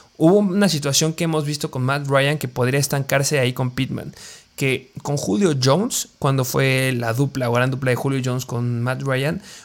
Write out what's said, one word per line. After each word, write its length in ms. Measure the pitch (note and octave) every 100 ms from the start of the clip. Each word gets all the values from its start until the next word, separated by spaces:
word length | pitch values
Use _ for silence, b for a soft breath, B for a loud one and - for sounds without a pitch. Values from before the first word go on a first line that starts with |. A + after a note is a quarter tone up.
| B -
Hubo 220 | D#3+ G3+
una 300 | G3+ G3 G3
situación 440 | D3+ C#3+ C3 D#3+
que 120 | D#3+
hemos 200 | E3 D#3
visto 280 | D3 D3 D#3
con 100 | C3
Matt 240 | B2+ C#3+ C#3
Ryan 320 | C#3 C#3 D3+
que 80 | C3
podría 320 | B2+ B2 C#3
estancarse 600 | C#3 C#3 C3+ C#3 C#3 C#3+
ahí 120 | B2
con 200 | B2+ B2+
Pittman. 420 | B2+ C3 - - - B B B
Que 380 | - C3+ B2 - -
con 140 | - C#3+
Julio 400 | - G3+ F#3 C#3
Jones, 500 | C3 D#3 B3 - - -
cuando 240 | C#3+ C3+
fue 480 | B2+ C#3 C3+ C3 C3 B2
la 160 | A2+
dupla 380 | A#2+ C#3 C3+ A#2+
o 20 |
gran 200 | A#2+ C3
dupla 180 | C3 C3
de 60 | A#2+
Julio 260 | C#3 C3+
Jones 220 | B2+ B2+ B2
con 360 | A#2+ A#2+ A#2+
Matt 200 | B2 C3
Ryan, 400 | C#3 C3 C#3 G3 B B